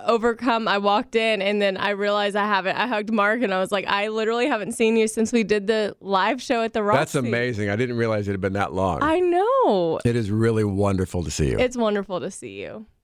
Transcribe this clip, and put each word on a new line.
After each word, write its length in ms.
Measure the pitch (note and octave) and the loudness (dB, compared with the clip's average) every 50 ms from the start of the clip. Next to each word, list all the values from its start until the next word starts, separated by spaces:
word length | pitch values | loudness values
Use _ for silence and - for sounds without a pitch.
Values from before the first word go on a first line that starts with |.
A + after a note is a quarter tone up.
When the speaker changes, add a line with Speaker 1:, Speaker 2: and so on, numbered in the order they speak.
| - | 0
Speaker 1:
overcome. 600 | G#3 A#3 A3 A3+ A#3+ A3 A3+ A#3 B3+ A#3 A3+ A3+ | 0 0 2 2 0 -2 0 0 0 0 0 0
I 120 | F3+ G3 G3+ | 0 0 2
walked 360 | G3+ G3+ G3+ A3+ B3 - - | 2 2 2 2 0 0 -2
in, 260 | A3+ A3+ A3+ A3 G3 | 0 2 2 0 2
and 220 | F#3+ G3+ G#3 G#3 | 0 0 0 2
then 140 | G3+ G3 F#3+ | 0 0 0
I 140 | F#3 - G3+ | 0 -2 -2
realized 440 | G#3 G3 G#3 G#3 G3+ G#3 G#3 G3+ G3 | -2 -2 0 0 0 0 0 0 0
I 100 | G#3 G3+ | 0 0
haven't. 300 | G#3+ G#3 F#3+ F3+ F#3+ - | 2 0 0 0 0 0
I 100 | - G#3+ A#3+ | 0 -2 -2
hugged 240 | A#3 G#3 G#3+ G#3+ | -2 -4 -2 -2
Mark, 280 | A3 G#3 G3+ G#3 A3 A#3+ | 0 2 2 2 2 0
and 120 | B3 G3 F#3+ | 0 0 0
I 60 | F#3 | 0
was 100 | F#3+ - | 0 0
like, 140 | G3+ F#3+ - | -2 -4 -2
"I 220 | - G3 G3+ G#3 A3 | 0 -2 0 0 -2
literally 380 | G#3+ A3 A3 A3 A3+ A#3+ B3 D4 | -2 -2 -2 0 0 0 0 0
haven't 240 | B3 G#3+ G3 A3+ | 0 -2 -4 -6
seen 240 | A#3 - A3+ A3 A3+ | -2 0 2 2 4
you 100 | A3+ A3 A3 | 2 2 0
since 240 | - A3+ A3 A3 | 0 -2 -2 0
we 100 | B3 A#3 G#3+ | 2 0 2
did 240 | F3+ G#3 G#3 G3 G#3 | 2 0 0 0 0
the 280 | A3 A3 G#3+ - - _ | 0 0 0 -2 -6 _
live 420 | - F#3+ G3 F#3 F#3+ A3 C#4 B3 | -6 -2 0 2 2 2 0 -2
show 200 | - - B3 A#3 | -2 -2 0 0
at 100 | A3+ A3 - | 0 -2 -2
the 80 | A3+ | -2
Roxy." 160 | G#3 G3+ G#3+ C3+ | 0 2 2 2
Speaker 2:
That's 160 | D#3 - - | 2 0 -2
amazing. 560 | C#3+ B2 A2+ A#2 A#2 A#2+ B2+ A#2+ G2+ G#2+ G2+ | -2 -2 0 0 0 0 0 -2 -2 -2 -2
I 60 | G2+ | 0
didn't 200 | A2 B2+ B2 A#2+ | 0 -2 -2 0
realize 300 | A#2 A#2 A2+ A2 G#2 G2+ G2+ | 0 0 0 0 0 0 -2
it 40 | |
had 80 | G2 F#2+ | -2 -2
been 100 | F#2+ F#2+ F#2+ | -2 -2 0
that 180 | G2+ G2 C2+ D2+ | 0 -2 -2 0
long. 260 | F#2 F#2+ F#2 E2+ C#3 | 0 0 0 0 0
Speaker 1:
I 180 | - D#4 D#4+ F4+ | 0 2 2 2
know. 800 | F4+ F4 E4+ F4+ G4+ A#4 C5+ C5+ A#4+ D#4 G#3+ F#3 E3+ D#3+ D#3+ - - | 2 2 2 2 2 2 2 2 2 2 2 2 2 0 -2 0 0
Speaker 2:
It 120 | A#2+ A#2 | 0 0
is 140 | A#2+ A2 F#2+ | 0 0 0
really 340 | G#2+ A2 A2+ A#2 A2+ A2 G#2+ | 0 2 2 2 2 2 0
wonderful 580 | G#2 F#2+ G2 G2+ G2+ G2 F#2 F#2 - - F2+ D#2+ | 0 0 2 2 2 2 0 -2 -2 -2 -4 -4
to 60 | D#2 | -4
see 200 | - - D2+ C2 | -2 0 0 2
you. 60 | A1+ - | 2 2
Speaker 1:
It's 180 | B3+ B3 B3 | 0 0 0
wonderful 420 | A#3+ A3+ G#3+ G#3 G3+ G3 - F#3 F3 | 0 0 0 0 -2 -4 -4 -6 -6
to 100 | B2+ F#3+ | -6 -8
see 300 | - - - A#2 - G3 | -10 -12 -14 -14 -12 -12
you. 260 | - - - G#3+ G#3+ _ _ _ | -12 -12 -12 -14 -16 _ _ _